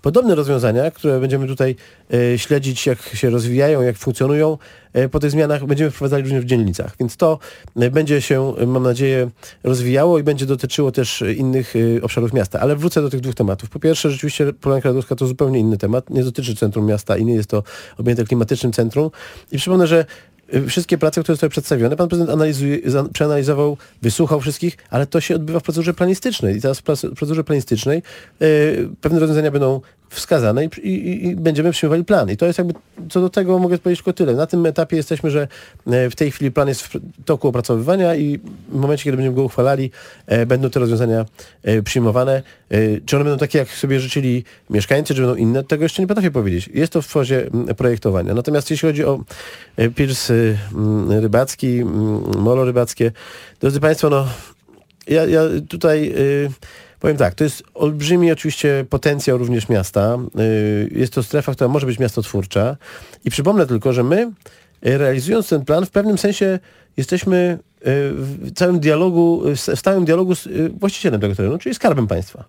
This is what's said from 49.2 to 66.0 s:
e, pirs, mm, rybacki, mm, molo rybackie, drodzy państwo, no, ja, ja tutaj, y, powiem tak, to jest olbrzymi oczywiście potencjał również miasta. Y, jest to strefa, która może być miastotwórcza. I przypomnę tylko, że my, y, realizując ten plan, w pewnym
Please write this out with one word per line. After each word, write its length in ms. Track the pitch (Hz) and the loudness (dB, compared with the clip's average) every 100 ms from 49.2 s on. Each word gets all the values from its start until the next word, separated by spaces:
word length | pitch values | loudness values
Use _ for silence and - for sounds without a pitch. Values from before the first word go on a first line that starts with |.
| - - - - - - | -6 -16 -18 -20 -14 -2
e, 120 | 117 | -2
pirs, 400 | 120 139 131 - | 0 -2 -2 0
mm, 880 | 117 113 104 101 104 107 107 98 107 | 2 2 0 -4 -2 0 0 2 2
rybacki, 580 | 110 110 131 - 131 123 | 2 2 0 -2 -2 0
mm, 440 | 120 87 107 107 98 98 | 0 0 0 -2 -2 0
molo 260 | 104 127 | 2 2
rybackie, 480 | 127 123 120 - 117 110 - - - _ | 2 0 -2 0 -2 -2 -20 -20 -20 _
drodzy 200 | 135 139 | -2 2
państwo, 300 | 156 156 151 | 2 2 2
no, 180 | 139 135 117 - _ _ - _ _ - | 2 0 -8 -16 _ _ -20 _ _ 0
ja, 180 | 156 165 | 0 4
ja 160 | 160 160 - 151 | 4 2 -2 -6
tutaj, 440 | 175 165 156 151 - | -2 2 2 0 0
y, 340 | 139 143 143 131 - - - _ | 0 0 -2 -6 -18 -20 -20 _
powiem 160 | - 147 | -2 2
tak, 180 | 98 | 0
to 100 | 90 | 2
jest 180 | 151 - - | -2 -2 -16
olbrzymi 580 | - 147 151 147 175 170 | -2 -2 -2 2 4 4
oczywiście 540 | 156 156 - 147 139 131 | 2 -2 -2 0 0 -2
potencjał 480 | 139 156 143 139 123 | 0 0 0 0 0
również 300 | 120 120 104 | 2 -2 2
miasta. 500 | 110 92 - 104 123 123 - | 0 0 0 0 0 -4 -2
Y, 520 | 110 107 107 104 107 | 0 2 2 0 -2
jest 180 | - 127 | -2 -2
to 100 | - | -2
strefa, 300 | 117 147 143 | -2 -2 -2
która 160 | 131 127 | 0 0
może 180 | 143 139 | 2 -2
być 120 | 120 | -2
miastotwórcza. 800 | 123 117 107 101 95 98 110 139 - - - - | -2 -2 -4 -4 -2 -2 -2 -4 -14 -20 -20 -10
I 60 | - | -6
przypomnę 360 | - 147 208 139 | -2 2 2 2
tylko, 260 | 117 - | 0 0
że 120 | 123 | 0
my, 260 | 123 180 240 202 - _ _ _ - | 2 2 0 -6 -20 _ _ _ -2
y, 120 | 135 | 2
realizując 500 | 139 135 139 226 - | 2 0 0 -2 0
ten 160 | 156 | -2
plan, 220 | 135 156 190 | 2 0 2
w 40 | |
pewnym 280 | 202 | 0